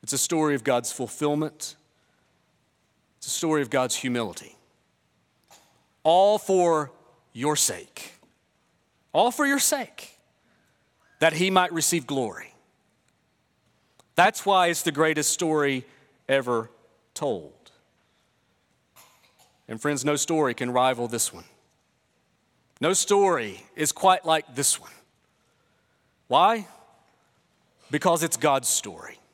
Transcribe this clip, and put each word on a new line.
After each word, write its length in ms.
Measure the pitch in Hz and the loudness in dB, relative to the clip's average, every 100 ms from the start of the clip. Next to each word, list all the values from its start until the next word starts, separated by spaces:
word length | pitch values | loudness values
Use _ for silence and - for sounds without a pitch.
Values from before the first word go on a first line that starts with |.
It's 120 | - | -6
a 40 | 135 | -4
story 360 | - 165 156 | -2 0 2
of 100 | 139 | 0
God's 260 | 117 123 123 | 2 0 0
fulfillment. 840 | - 123 - 147 147 156 - - - _ _ _ _ _ _ _ _ _ _ _ _ _ _ | -8 -10 -4 -2 0 -4 -6 -14 -16 _ _ _ _ _ _ _ _ _ _ _ _ _ _
It's 80 | - | -10
a 40 | |
story 300 | - 165 156 | -4 0 0
of 80 | 131 | 0
God's 280 | 135 127 - | 0 0 -2
humility. 600 | 131 123 110 85 - - _ _ _ _ _ _ _ _ _ - _ _ _ _ | -4 -4 -4 -8 -18 -20 _ _ _ _ _ _ _ _ _ -20 _ _ _ _
All 360 | 156 170 202 208 | 2 6 6 4
for 520 | - 190 175 160 143 - _ _ _ | 2 2 4 2 0 -10 _ _ _
your 220 | 113 139 147 | -6 -2 0
sake. 580 | - 92 92 - - - _ _ _ _ _ _ _ _ _ | 0 -2 -12 -18 -20 -20 _ _ _ _ _ _ _ _ _
All 180 | 151 226 | 0 0
for 160 | 240 285 | 2 0
your 120 | 277 | 2
sake, 600 | - 285 240 - - _ _ _ _ _ _ _ _ _ _ _ | 0 -2 -6 -14 -20 _ _ _ _ _ _ _ _ _ _ _
that 160 | 160 | 0
he 160 | 156 190 | 2 2
might 200 | 190 180 | 2 2
receive 320 | 170 156 170 123 | -2 -2 -2 -2
glory. 480 | 139 117 - - _ _ _ _ _ _ _ _ _ _ _ _ _ _ _ _ | -4 -4 -6 -18 _ _ _ _ _ _ _ _ _ _ _ _ _ _ _ _
That's 320 | - 185 - 196 | 4 4 4 0
why 220 | 196 175 | 2 2
it's 140 | 170 | 0
the 100 | - | -4
greatest 380 | 143 160 151 147 | 0 0 2 -2
story 540 | - 170 156 143 131 120 _ _ _ _ | -2 0 0 0 -2 -8 _ _ _ _
ever 420 | 135 123 120 113 _ _ _ _ | -2 0 -4 -4 _ _ _ _
told. 380 | - 147 110 76 _ - _ _ _ _ _ _ _ _ _ _ _ _ _ _ _ _ _ _ _ _ | -8 -6 -6 -8 _ -20 _ _ _ _ _ _ _ _ _ _ _ _ _ _ _ _ _ _ _ _
And 120 | 113 | -6
friends, 240 | 147 147 | -4 -2
no 120 | 135 147 | -2 -2
story 380 | - 160 143 | 0 0 0
can 160 | 117 123 | -2 -2
rival 380 | 123 127 123 120 | 2 2 0 -4
this 240 | 117 - | -4 -6
one. 120 | 92 - _ _ _ _ _ _ _ _ _ _ _ _ _ | -6 -20 _ _ _ _ _ _ _ _ _ _ _ _ _
No 140 | 151 | -2
story 680 | 190 - 202 196 165 110 92 - - | 0 2 2 4 2 -4 -12 -20 -6
is 160 | 151 | -6
quite 320 | - 190 185 | 0 2 2
like 300 | 165 156 - | 2 -2 -2
this 260 | 127 143 - | -4 -2 -2
one. 120 | - - _ _ _ _ _ _ _ _ _ _ _ _ _ | -6 -20 _ _ _ _ _ _ _ _ _ _ _ _ _
Why? 380 | 127 185 226 185 - _ _ _ _ _ _ _ _ _ _ _ | 4 4 2 -6 -18 _ _ _ _ _ _ _ _ _ _ _
Because 320 | 147 190 170 | -2 0 0
it's 140 | 160 - | 0 0
God's 320 | 156 135 123 | 2 2 0
story. 500 | - 104 85 - - _ | -4 -4 -14 -18 -20 _